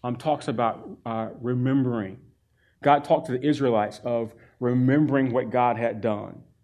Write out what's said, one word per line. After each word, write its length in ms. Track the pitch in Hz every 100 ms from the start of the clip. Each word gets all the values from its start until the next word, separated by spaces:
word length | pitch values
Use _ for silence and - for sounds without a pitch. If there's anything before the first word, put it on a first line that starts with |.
um, 140 | 127 123
talks 320 | 156 147 -
about, 400 | 117 117 - - - 117
uh, 240 | 113 110 -
remembering. 760 | 120 127 127 135 127 117 95 95 - _ _ _ _ _
God 200 | 139 143
talked 240 | - 156 -
to 60 |
the 120 | 127 143
Israelites 560 | 127 135 113 104 -
of 300 | 123 117 110 - - _
remembering 720 | 123 127 127 143 151 139 131
what 200 | 120 113
God 260 | 123 123 117
had 240 | 117 110
done 400 | 113 104 101 - - _